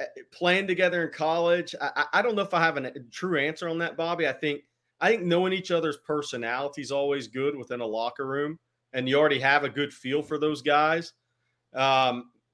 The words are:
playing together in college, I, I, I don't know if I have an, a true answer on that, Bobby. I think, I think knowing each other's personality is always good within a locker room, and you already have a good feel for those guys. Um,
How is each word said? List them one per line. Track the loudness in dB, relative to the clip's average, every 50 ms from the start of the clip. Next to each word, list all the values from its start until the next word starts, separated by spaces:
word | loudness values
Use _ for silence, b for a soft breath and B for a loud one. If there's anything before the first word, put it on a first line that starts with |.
| -6 -10 -10 -18 -20 _
playing | _ 0 2 2 4 2 2
together | 0 2 2 2 2 2 0 -2
in | -4
college, | -4 -2 0 0 2 2 4 4 2 2 0 -6 -8 -6
I, | -6 -4 0
I, | -2 -2 2 2 2
I |
don't | 2 2 0
know | 0
if | -2 0 2
I | 2
have | 2 2 2
an, | 0 -6
a | -6 -10 -12 -18 -16
true | -12 -8 -4 -2 0 0
answer | 0 0 -2 -4 -6 -6
on | -4 -4
that, | -4 -4 -4
Bobby. | -4 -4 -2 -2 0 0
I | -2
think, | -2 -2 -2 -2 -2 -4 _ _ _ _ _ _ _ 0
I | 2 2
think | 2 2
knowing | 2 2 2 2 2 2
each | 0 -2 -2 0
other's | 0 0 0 0 -4 -6
personality | _ -4 -4 -4 -4 -4 -8 -6 -4 -4 -4 -4 -4 -6 -8 -8
is | -8 -4
always | -2 -2 0 0 0 -2 -4 -6
good | -6 -2 -2 -2 -2
within | -4 -8 -8 -8 -6
a | -4
locker | -4 -2 -2 -2 -4 -4 -6 -6
room, | -4 -2 -4 -4 -4 -6 -10 _ _ _ _ _ _
and | -6 -4 -2 2
you | 4
already | 4 6 4 4 4
have | 4 4 4 4
a | 2 0
good | -2 -4 -4 -4
feel | -6 -10 -6 -2 -2 -2
for | -2 -2 -4 -2
those | -2 -2 -2 -2
guys. | 0 2 4 4 4 4 2 0 -4 -8 _ _ _ _ _ _ _ _ _ _ _ _ -4
Um, | 0 2 4 4 4 4 2 0 -4 -8 _ _ _ _ _